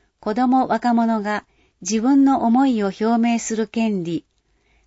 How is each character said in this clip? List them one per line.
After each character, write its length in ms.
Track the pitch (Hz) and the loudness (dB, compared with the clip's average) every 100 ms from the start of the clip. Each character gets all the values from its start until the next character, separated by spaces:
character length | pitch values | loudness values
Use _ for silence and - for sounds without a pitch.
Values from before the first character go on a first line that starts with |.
| _ _ | _ _
子 140 | 214 | -6
ど 140 | 214 254 | -2 2
も 200 | 262 240 | 2 0
若 260 | 226 240 | -2 0
者 280 | 233 226 220 | 0 0 -2
が 240 | 202 208 - _ _ _ | -4 -6 -8 _ _ _
自 180 | 180 220 | -6 -2
分 260 | 240 277 269 | 2 4 4
の 180 | 269 | 2
思 240 | 233 240 269 | 2 2 2
い 160 | 226 | 0
を 40 | 196 | -2
表 180 | 190 220 233 | -2 0 0
明 220 | 233 233 | 0 -2
す 160 | - 220 | -4 -6
る 120 | 220 | -4
権 360 | 226 226 202 | -2 -2 -2
利、 220 | 170 165 - _ _ _ _ _ | -4 -6 -8 _ _ _ _ _